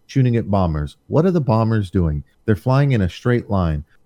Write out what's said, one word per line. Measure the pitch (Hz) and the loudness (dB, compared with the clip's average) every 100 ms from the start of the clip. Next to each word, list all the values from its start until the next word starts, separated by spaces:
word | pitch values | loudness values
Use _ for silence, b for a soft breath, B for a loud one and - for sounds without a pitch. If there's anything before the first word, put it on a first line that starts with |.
| _ | _
shooting | 135 127 117 | 0 2 0
at | 95 | 0
bombers. | 101 90 78 73 - _ | 0 0 -2 -6 -10 _
What | 123 185 | 0 2
are | |
the | 175 | 0
bombers | 117 110 110 110 95 | 0 0 2 0 -2
doing? | 98 82 73 - _ - | 0 0 -2 -8 _ -2
They're | 101 | -2
flying | 127 131 143 | 2 2 2
in | 120 | 2
a | 92 | 0
straight | - 123 120 - | -2 -2 -2 0
line. | 98 85 76 - _ | -2 0 -2 -8 _